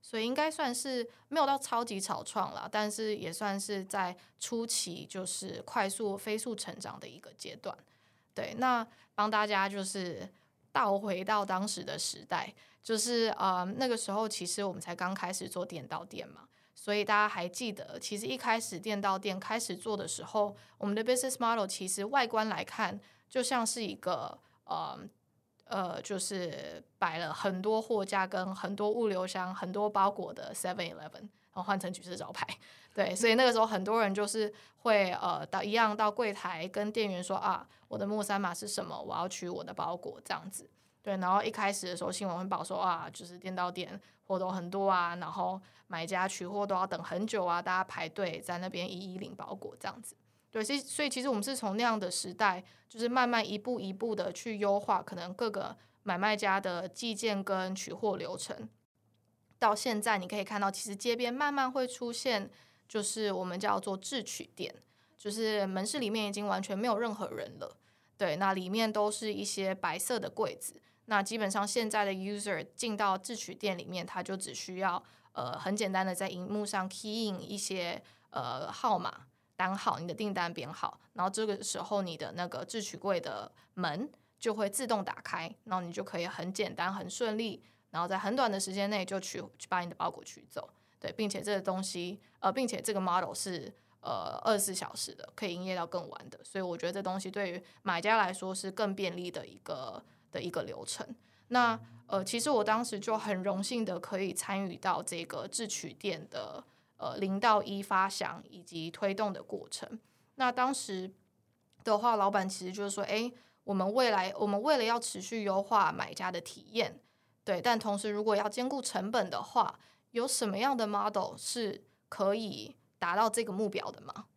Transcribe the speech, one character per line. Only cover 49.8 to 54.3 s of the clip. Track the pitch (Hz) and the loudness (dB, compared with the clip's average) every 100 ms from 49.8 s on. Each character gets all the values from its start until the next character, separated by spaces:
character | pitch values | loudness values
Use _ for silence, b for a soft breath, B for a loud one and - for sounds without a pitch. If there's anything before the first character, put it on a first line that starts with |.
| 190 | -8
样 | 214 | -8
子。 | - - _ b b | -14 -18 _ b b
对， | 226 | -4
所 | 214 277 | 0 0
以， | |
所 | 277 - 294 | -2 -2 0
以 | |
其 | 269 | 0
实 | 262 | 0
我 | |
们 | 226 | 0
是 | 202 269 | 0 -2
从 | 214 196 | -2 2
那 | |
样 | 240 220 | 2 2
的 | 185 | 0
时 | - 190 | -4 -6
代， | 180 214 180 185 B B | 2 2 2 -6 B B
就 | 226 | -4
是 | 240 | 0
慢 | 254 247 | 4 4
慢 | 233 208 | 4 2
一 | 208 | -2
步 | 208 240 | -2 -2
一 | 190 | -2
步 | 190 233 214 | -2 -2 0
的 | 180 | -2